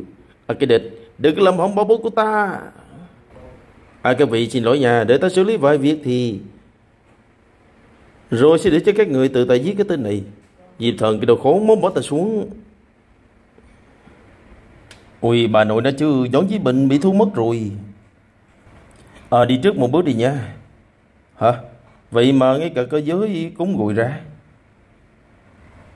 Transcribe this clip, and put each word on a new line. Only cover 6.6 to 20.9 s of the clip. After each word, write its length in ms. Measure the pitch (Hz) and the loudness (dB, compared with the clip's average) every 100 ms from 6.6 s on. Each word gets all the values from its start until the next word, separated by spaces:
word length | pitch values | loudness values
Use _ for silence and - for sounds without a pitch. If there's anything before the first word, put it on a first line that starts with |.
| _ _ _ _ _ _ _ _ _ _ _ _ _ _ _ _ - | _ _ _ _ _ _ _ _ _ _ _ _ _ _ _ _ -6
rồi 280 | 117 147 160 | 2 4 4
sẽ 120 | 190 | 2
để 100 | 160 | 2
cho 120 | 190 202 | 2 0
các 120 | 202 | 0
người 200 | 131 135 | 0 0
tự 160 | 127 | 0
tay 160 | 123 123 | 2 0
giết 140 | 156 196 | 0 -4
cái 100 | 202 | -4
tên 140 | 165 | -4
này. 200 | 104 101 98 - _ _ - - | -4 -6 -8 -18 _ _ -20 -6
Diệp 160 | 117 110 | -4 -2
Thần, 200 | 110 107 | -2 0
cái 80 | 110 | 2
đồ 100 | 117 | 2
khốn, 300 | 135 175 214 | 2 2 2
muốn 140 | 214 | 2
bỏ 100 | 180 | 2
ta 100 | 147 | -2
xuống. 500 | 120 143 202 220 - - - _ _ _ _ _ _ _ _ _ _ _ _ _ - _ - _ - - - - - - - - | -4 -4 -2 -4 -8 -14 -20 _ _ _ _ _ _ _ _ _ _ _ _ _ -20 _ -20 _ -20 -20 -20 -20 -20 -20 -20 -6
Ui, 260 | 117 120 117 | 0 2 2
bà 180 | 110 | 4
nội 180 | 107 110 | 2 2
đã 80 | 127 | 0
chứ, 360 | 139 151 135 123 | -2 0 0 2
Võ 100 | 135 185 | 0 0
Chí 100 | 214 | -2
Bình 300 | 131 127 135 | 0 2 2
bị 100 | 139 | 2
thu 140 | 190 | 2
mất 220 | 190 208 | 2 0
rồi. 360 | 127 113 117 107 101 101 - _ _ _ _ _ _ _ - - _ - - - | 0 -2 -2 -6 -10 -16 -20 _ _ _ _ _ _ _ -20 -20 _ -20 -18 -2
À, 140 | 123 | 0
đi 160 | 120 127 | 2 2
trước 140 | 190 214 | 0 0
một 140 | 123 | 0
bước 140 | 151 | 0
đi 100 | 165 | 0
nha. 400 | 113 123 143 101 - - _ _ | 0 -2 -4 -10 -16 -20 _ _